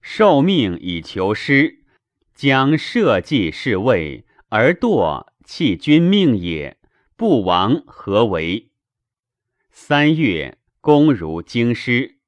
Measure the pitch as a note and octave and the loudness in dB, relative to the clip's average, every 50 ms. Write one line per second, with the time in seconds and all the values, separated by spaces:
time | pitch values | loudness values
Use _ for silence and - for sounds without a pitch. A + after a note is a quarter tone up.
0 | - - - - A3 G3+ D#3+ C#3 C#3 F#3 G3 D#3+ A#2 F#2+ F2 E2 - F2+ F2 E2+ | -18 -16 -2 2 4 4 4 4 2 2 2 2 0 -2 -4 -6 -8 -8 -8 -8
1 | D#2 - - F#2+ F#2 G2 G#2+ - - - C#3+ C#3 D3 E3+ - _ _ _ _ _ | -10 -10 -6 -4 -4 -2 -4 -4 -2 0 2 2 2 0 -4 _ _ _ _ _
2 | _ _ _ _ _ _ _ _ - C#3 C3+ C3+ C3+ C#3 D#3 D3+ - - - A#3+ | _ _ _ _ _ _ _ _ -2 0 0 2 2 2 0 0 -2 -4 -2 0
3 | G#3 D3+ A2 F#2 F2 - D#3 B2+ F#2 D#2+ D2+ - - A#2+ G#2+ F#2 G#2 C3 A#2 F2+ | 0 2 0 0 -2 -2 -2 -2 -2 -2 -6 -6 -6 -4 -4 -2 0 0 0 0
4 | D#2+ D2+ C2+ A#1 - _ _ _ _ _ - G#2+ A#2 C#3+ F3+ E3+ - A#3 G3+ B2 | -2 -8 -12 -16 -20 _ _ _ _ _ -2 2 2 2 2 0 -2 0 0 0
5 | F2 D#2+ D2 B1+ - _ _ _ _ - - - B2+ A#2+ F2+ D#2+ - D3 D3+ D#3+ | 0 -2 -2 -6 -12 _ _ _ _ -20 -8 -2 -2 -2 -2 -2 0 2 2 4
6 | E3+ F3+ G3 G#3 F#3+ D3 A#2 G2 F2 F2 E2 D2+ C#2+ C2+ - _ _ _ _ _ | 4 2 2 2 2 2 0 0 -2 -6 -8 -8 -10 -12 -14 _ _ _ _ _
7 | _ _ _ _ A3+ A3 E3 A#2 F#2+ F2+ F2 F2+ F#2+ G#2 C3 E3 - _ - - | _ _ _ _ 0 0 0 2 2 2 0 2 2 0 0 -2 -4 _ -20 -16
8 | - G2+ G2 G#2 A#2+ A2 F#2 D#2+ D#2+ E2+ F#2 - _ _ _ _ _ _ _ _ | -8 -2 2 2 2 2 0 -4 -4 -4 -6 -6 _ _ _ _ _ _ _ _
9 | _ _ _ _ _ _ _ _ _ _ _ _ _ _ _ - - _ D3 C#3+ | _ _ _ _ _ _ _ _ _ _ _ _ _ _ _ -20 -4 _ 0 2
10 | D3 D3+ D#3+ D#3 D#3+ A2+ F2 D#2 C#2 B1 - _ _ _ _ _ - D3 D3 D3 | 2 2 2 2 0 0 0 -2 -6 -8 -12 _ _ _ _ _ 2 4 4 6
11 | D3+ D#3 C3+ F#2 E2+ D#2 D#2+ E2+ E2+ _ - A#2+ A#2 A#2+ A#2+ - - B2+ A#2+ A#2+ | 6 4 2 0 -4 -8 -8 -8 -10 _ -4 -2 0 0 -2 -4 -2 -2 -2 -2
12 | C3+ - _ _ _ | -2 -6 _ _ _